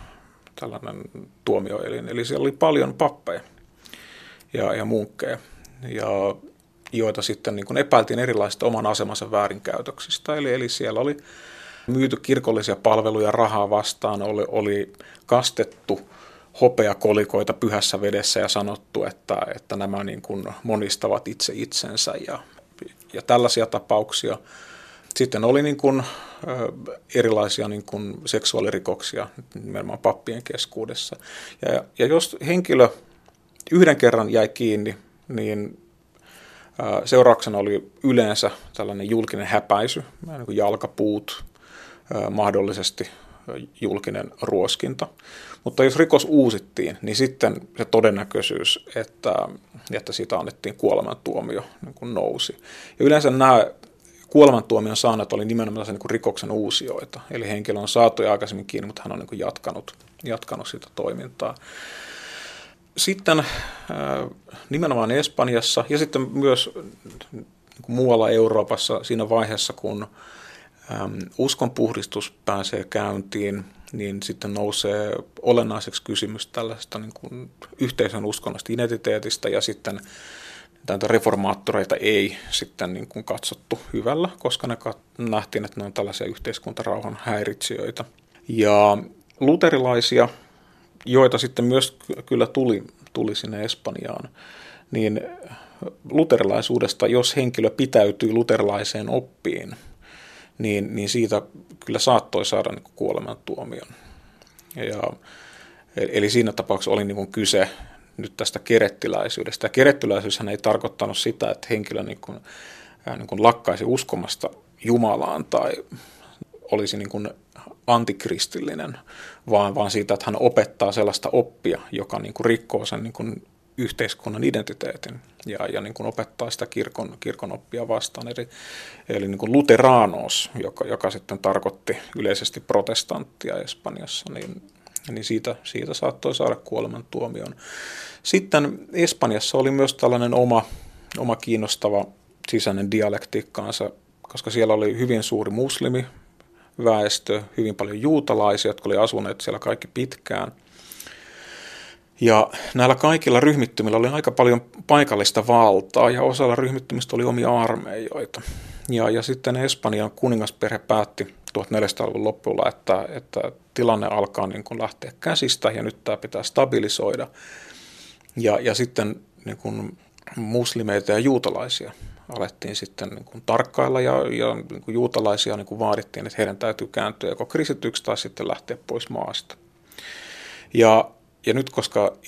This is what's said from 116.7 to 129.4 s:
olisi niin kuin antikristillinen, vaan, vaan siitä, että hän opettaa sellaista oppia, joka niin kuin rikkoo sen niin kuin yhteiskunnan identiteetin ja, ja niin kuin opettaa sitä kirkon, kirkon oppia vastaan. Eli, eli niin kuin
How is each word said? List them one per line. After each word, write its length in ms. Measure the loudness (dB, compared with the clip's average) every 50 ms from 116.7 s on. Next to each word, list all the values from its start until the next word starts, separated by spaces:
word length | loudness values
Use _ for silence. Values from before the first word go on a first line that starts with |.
olisi 260 | -2 0 0 -2 -4
niin 120 | -6 -8 -8
kuin 200 | -8 -8 -8 -8 -10 -14 _ _ _ -20 -20 -20 -20 -6 _
antikristillinen, 1080 | 4 4 4 4 0 -4 -6 -6 -6 -4 -4 -4 -6 -6 -8 -8 -6 -6 -8 -10 -10 -12 -16 -20 -20 -20 -20 -20 -20 -20 -16 _ 2
vaan, 260 | 4 4 4 4 2
vaan 160 | 0 -2 0
siitä, 220 | 0 -2 0 0 -2
että 120 | -2 -2
hän 120 | -4 -2 2
opettaa 520 | 2 4 4 4 2 2 0 0 0 0
sellaista 380 | 2 2 2 0 0 -2 -4 2
oppia, 500 | 2 2 2 0 -6 _ -2 -2 -2 -2 -6 -10
joka 280 | -10 -10 -8 -8 -8 -8
niin 140 | -8 -10 -8
kuin 120 | 0 2
rikkoo 400 | 2 2 2 -2 -6 -6 -6 -4
sen 180 | -6 -6 -8 -8
niin 100 | -10 -10
kuin 340 | -10 -8 -8 -8 -10 -14 _ _ _ _ _ _
yhteiskunnan 680 | -6 -6 -6 -4 -4 -4 -4 -6 -10 -10 -10 -6 -2 -2
identiteetin 760 | 0 0 -2 -4 -8 -10 -8 -8 -10 -10 -12 -14 -16 -16 -16 -18 _ _ -16 -14
ja, 200 | -12 -8 -8 -6
ja 160 | -6 -6 -6
niin 120 | -8 -10 -10
kuin 140 | -8 -8
opettaa 420 | -8 -6 -6 -8 -10 _ -10 -8 -8
sitä 160 | -6 -8 -10
kirkon, 520 | -8 -6 -6 -6 -6 -8 -10 -10 -12 -12 -10
kirkon 320 | -8 -8 -8 -8 -10 -12
oppia 360 | -12 -14 -14 _ -10 -8 -4
vastaan. 400 | -4 -4 -4 -4 -6 -10 -12 -12
Eli, 220 | -10 -10 -10 -10 -12 -14 -18 -18 -18 -16 -16 -18 -18 -20 -16 -10 -6
eli 180 | -4 -4 -4
niin 100 | -4 -4
kuin 140 | -4